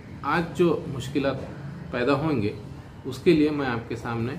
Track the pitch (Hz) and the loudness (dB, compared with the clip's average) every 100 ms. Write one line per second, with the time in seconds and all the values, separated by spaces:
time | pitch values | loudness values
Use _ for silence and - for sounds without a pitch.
0 | - - 139 165 165 - 170 - - 127 | -14 -8 -2 0 0 4 4 4 -2 -8
1 | - 143 135 127 - - - - - 123 | -2 0 0 -2 -6 -10 -12 -12 -6 0
2 | 127 139 156 135 101 - - - - - | 2 2 2 2 0 -4 -10 -14 -14 -12
3 | 135 120 185 160 151 147 131 113 107 113 | -10 2 6 8 6 2 0 -2 -4 -6
4 | 120 117 117 | -4 -2 -2